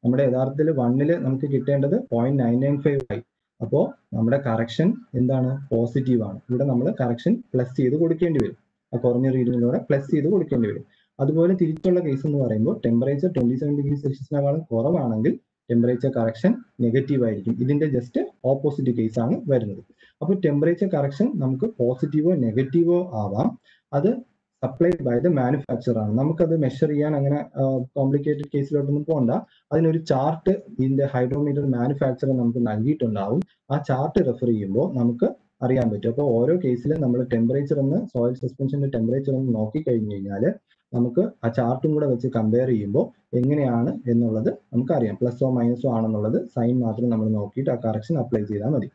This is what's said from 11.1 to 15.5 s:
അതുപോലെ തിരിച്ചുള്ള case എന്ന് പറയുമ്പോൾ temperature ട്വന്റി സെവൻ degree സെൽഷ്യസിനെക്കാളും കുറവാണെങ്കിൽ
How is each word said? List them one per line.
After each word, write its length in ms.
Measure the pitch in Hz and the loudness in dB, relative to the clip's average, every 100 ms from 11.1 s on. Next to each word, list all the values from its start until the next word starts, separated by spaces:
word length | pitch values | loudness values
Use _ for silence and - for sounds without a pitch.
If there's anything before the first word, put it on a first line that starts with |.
| _ | _
അതുപോലെ 360 | 139 156 170 185 | 0 2 2 2
തിരിച്ചുള്ള 440 | 170 156 190 180 | 0 0 2 2
case 280 | 160 135 147 | 0 -2 -2
എന്ന് 100 | 147 | 0
പറയുമ്പോൾ 440 | 123 110 113 - 123 | 0 2 0 0 0
temperature 440 | 117 127 143 180 | 2 2 0 0
ട്വന്റി 260 | 139 120 127 | 0 0 0
സെവൻ 200 | 147 143 | 0 -2
degree 200 | 143 143 | -2 -2
സെൽഷ്യസിനെക്കാളും 680 | 143 131 - 147 143 156 160 | -2 -6 -4 -2 0 0 -2
കുറവാണെങ്കിൽ 680 | 113 131 175 127 110 117 - _ | -2 0 0 0 0 0 -2 _